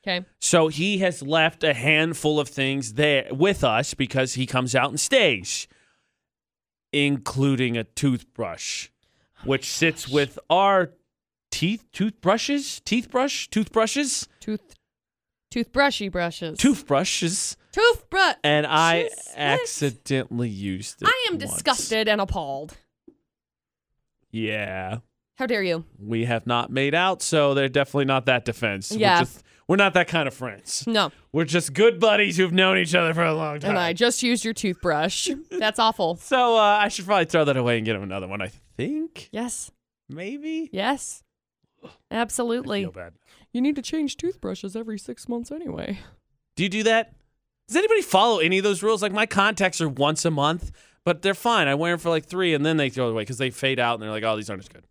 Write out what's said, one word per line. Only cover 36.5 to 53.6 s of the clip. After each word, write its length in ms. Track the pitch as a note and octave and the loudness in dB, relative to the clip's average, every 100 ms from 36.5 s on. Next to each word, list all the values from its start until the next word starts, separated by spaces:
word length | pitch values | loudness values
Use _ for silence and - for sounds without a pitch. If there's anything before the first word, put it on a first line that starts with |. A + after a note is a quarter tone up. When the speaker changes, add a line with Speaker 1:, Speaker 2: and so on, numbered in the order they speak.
| A3+ | 4
Speaker 2:
uh, 40 | |
I 280 | G#3 G#3 G3+ | 4 4 2
should 180 | - F#3 | -2 0
probably 200 | G3+ E3 | 2 4
throw 180 | E3 D3 | 2 2
that 120 | C3 | 2
away 200 | A#2+ A#2 | 2 0
and 80 | A2 | 0
get 100 | G#2 | -4
him 80 | |
another 240 | G2 F#2+ F#2 | -4 -8 -8
one, 140 | G2+ | -8
I 100 | G2+ - _ - | -8 -10 _ -8
think. 500 | D3+ D4+ D#4+ - - | -6 -4 -8 -12 -12
Speaker 1:
Yes. 400 | G#3+ A#3+ - - _ _ _ _ | -8 -8 -10 -14 _ _ _ _
Speaker 2:
Maybe? 600 | C#3+ F#3+ C#4+ D4+ D#4+ E4 | -12 -10 -10 -8 -8 -8
Speaker 1:
Yes. 520 | F#3+ G#3+ C#4 - - _ _ _ _ _ _ - _ _ | -4 -2 -2 -6 -16 _ _ _ _ _ _ -20 _ _
Absolutely. 720 | A3 A3+ - A#3+ A#3+ - G3+ | -4 -4 -4 -4 -4 -4 -6
Speaker 2:
I 40 | |
feel 80 | F#3 | -6
bad. 220 | F#2+ F2 _ _ _ _ | -10 -18 _ _ _ _
Speaker 1:
You 100 | A#3+ | -2
need 140 | C4+ C#4+ | 0 -2
to 60 | |
change 360 | A#3 D#4+ C#4+ - | -4 -4 -4 -4
toothbrushes 580 | E4+ - F#3+ F#3+ G3 G#3+ | -8 -6 -8 -8 -8 -10
every 220 | A3+ G#3+ | -10 -10
six 280 | - A#3+ - | -12 -14 -8
months 240 | A#3+ A#3+ | -8 -8
anyway. 480 | D4+ F4 - - G3 - _ _ _ _ - | -10 -10 -10 -8 -10 -12 _ _ _ _ -4
Speaker 2:
Do 80 | |
you 60 | F#3+ | -4
do 140 | G3+ | 0
that? 300 | A3 A3+ A3 _ _ _ _ _ _ | 2 2 0 _ _ _ _ _ _
Does 100 | B3 | 0
anybody 240 | G#4+ A4 | 4 2
follow 360 | D#4+ F#3 A3+ G#3 | 4 4 6 4
any 200 | D#3+ F#3+ | 2 2
of 40 | |
those 200 | G3+ F#3 | 0 0
rules? 180 | G#3 A3 | 0 0
Like, 100 | G#3 | 0
my 140 | G3+ A3 | -2 0
contacts 560 | G3+ G3+ G#3+ F#3+ - | 2 2 2 0 0
are 80 | D#3+ | -4
once 340 | B2+ C#3+ D#3 | 0 0 2
a 80 | E3+ | 0
month, 400 | D3+ C#3+ F3 - - _ _ | 2 0 0 -8 -14 _ _
but 180 | - E3+ | -2 0
they're 100 | F#3+ | -2
fine. 340 | G3 A#3+ A3+ D3 | -2 2 2 2
I 80 | C#3+ | 2
wear 180 | E3+ | 0
'em 60 | E3+ | -2
for, 100 | E3+ | 0
like, 160 | D#3+ D3+ | -2 -2
three, 280 | F#3 F3+ | -2 0
and 120 | D3+ D3+ | 2 2
then 120 | D#3+ | 2
they 120 | C#3 | 0
go 200 | A#2+ B2 | 0 -2
away 160 | A2+ G#2+ | -2 -6
'cause 120 | A#2+ | -4
they 100 | C3 | -4
fade 300 | - | -2